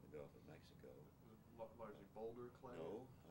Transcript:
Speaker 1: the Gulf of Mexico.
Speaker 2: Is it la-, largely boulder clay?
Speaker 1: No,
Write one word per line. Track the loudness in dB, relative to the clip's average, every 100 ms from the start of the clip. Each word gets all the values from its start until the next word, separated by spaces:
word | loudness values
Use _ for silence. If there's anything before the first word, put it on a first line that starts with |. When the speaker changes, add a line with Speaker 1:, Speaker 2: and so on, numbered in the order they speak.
Speaker 1:
the | -2
Gulf | -2 -2 -4
of | -6
Mexico. | -6 -6 -8 -6 -6 -8 -10
Speaker 2:
Is | -10
it | -10 -6 -2
la-, | 0 2
largely | 0 0 -2
boulder | 4 4 4 0 0
clay? | 0 4
Speaker 1:
No, | 6 6 2 -4 -2